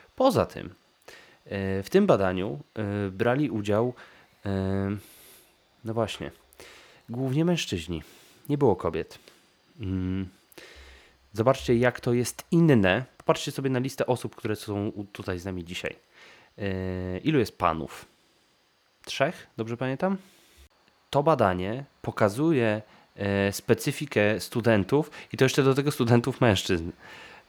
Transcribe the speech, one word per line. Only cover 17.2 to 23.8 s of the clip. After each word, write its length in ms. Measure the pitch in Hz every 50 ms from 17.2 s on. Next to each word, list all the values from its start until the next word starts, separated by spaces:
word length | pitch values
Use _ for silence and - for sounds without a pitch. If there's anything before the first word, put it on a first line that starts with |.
| - 143 160 139
jest 200 | 104 - - -
panów? 540 | 95 85 80 80 71 - - - - - _ _ _ _ _ _ _ _ _ _ _ _ _ _ _ _ _ _ _
Trzech, 420 | - - - 135 165 180 - - - _
dobrze 200 | - 110 113 120
pamiętam? 400 | 117 131 131 135 139 185 190 196 190 - _ _ _ _ _ _ - - _ _ _ _ _ _ _ _ _
To 120 | - 139
badanie 640 | 147 160 156 123 110 95 90 90 92 98 113 135 139 - _ _
pokazuje, 800 | - 120 - - 113 101 101 127 151 165 160 127 117 110 107 107 - - - - _ _ _
e, 360 | - 101 101 98 98 98 101
specyfikę 880 | 98 - - - 117 -